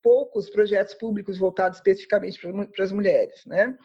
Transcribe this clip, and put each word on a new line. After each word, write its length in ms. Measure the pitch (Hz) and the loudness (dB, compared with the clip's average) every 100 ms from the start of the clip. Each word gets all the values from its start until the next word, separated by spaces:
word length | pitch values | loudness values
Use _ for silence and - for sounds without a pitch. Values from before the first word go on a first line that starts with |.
poucos 480 | 233 247 277 208 - | 6 4 2 -6 -4
projetos 440 | 208 208 196 196 | 0 2 0 -2
públicos 440 | - 226 208 196 185 | -6 -6 -6 -6 -2
voltados 400 | 185 185 185 180 | -2 0 -2 0
especificamente 640 | 196 196 - 208 185 - | 0 0 0 -2 -2 -10
pra 120 | 175 | -10
mu-, 160 | 190 196 | -8 -8
pras 240 | - 190 | -4 -4
mulheres, 540 | 202 202 139 - - - | 0 2 2 0 -6 -4
né? 320 | 175 233 262 | 0 0 -2